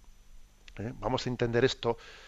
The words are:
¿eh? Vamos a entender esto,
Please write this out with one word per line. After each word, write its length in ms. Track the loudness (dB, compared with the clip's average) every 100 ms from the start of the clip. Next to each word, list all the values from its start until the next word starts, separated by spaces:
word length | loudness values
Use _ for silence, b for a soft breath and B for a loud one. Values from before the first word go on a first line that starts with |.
| -20 -20 -18 -18 -18 -20 -16 -8
¿eh? 140 | -6 -2
Vamos 260 | 0 0 0
a 40 |
entender 360 | 0 2 6 4
esto, 320 | 4 0 0 b b